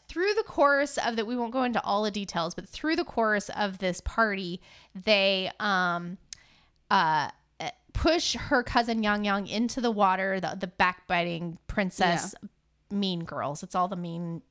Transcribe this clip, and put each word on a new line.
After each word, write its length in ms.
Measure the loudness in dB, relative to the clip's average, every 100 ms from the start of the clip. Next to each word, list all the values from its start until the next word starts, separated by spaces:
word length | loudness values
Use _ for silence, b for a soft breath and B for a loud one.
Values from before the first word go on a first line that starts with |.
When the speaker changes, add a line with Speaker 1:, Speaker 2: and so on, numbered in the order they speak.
| -10
Speaker 1:
through 260 | -2 0 0
the 80 |
course 540 | 0 4 4 4 2 -2
of 200 | -2 -2
that, 100 | -2
we 80 | -4
won't 160 | -2
go 120 | -2
into 200 | 0 0
all 200 | 0 0
the 80 | 0
details, 440 | -2 -4 -4 -4 -6
but 120 | -12
through 260 | -6 -2 0
the 80 |
course 460 | 0 0 2 0 -2
of 300 | -2 -4 -2
this 200 | -4 -4
party, 600 | -2 0 2 0 -4 -8 b b b -4
they, 560 | 2 4 4 2 -2 -4
um, 580 | 0 2 2 -2 -6 -12 _ B B B B _ 2
uh, 400 | 4 4 2 0 -6 _ -12
eh, 120 | -12 -12 _
push 440 | 0 2 4 2 -4
her 280 | 0 0
cousin 400 | 2 0 2 0
Yang 220 | 0 2 0
Yang 220 | 0 -2
into 340 | -2 -2 0
the 100 | 0
water, 480 | 4 4 4 0 -2
the, 160 | -4 -6
the 100 | -6
backbiting 880 | 2 2 0 -2 0 0 -4 -6 -10 -6
princess. 680 | -2 -2 2 2 2 -2 -8
Speaker 2:
Yeah. 60 | -16 _ _ _ -6
Speaker 1:
Mean 360 | -2 0 -2 -4
girls. 380 | -4 -4 -4
It's 120 | -4 -2
all 140 | 0
the 80 | -2
mean 440 | -6 -6 -6 -8 -10